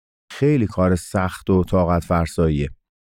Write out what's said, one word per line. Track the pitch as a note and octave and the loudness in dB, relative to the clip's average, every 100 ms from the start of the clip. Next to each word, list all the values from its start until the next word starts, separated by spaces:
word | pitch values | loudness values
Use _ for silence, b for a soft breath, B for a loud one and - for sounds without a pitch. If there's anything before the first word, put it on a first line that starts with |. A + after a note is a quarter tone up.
| _ _ - | _ _ -20
خیلی | - C#3+ D3 G#2 | -2 0 2 0
کار | - F#2 F2+ | 0 0 0
سخت | - G2+ F#2 - - | -2 -4 -4 -4 0
و | F#2 | 0
طاقت | F2 F#2+ E2+ F2 | 2 0 2 0
فرساییه. | - F2 E2 - D#2+ C#2+ C#2 - _ _ | 0 -2 0 0 0 0 -4 -10 _ _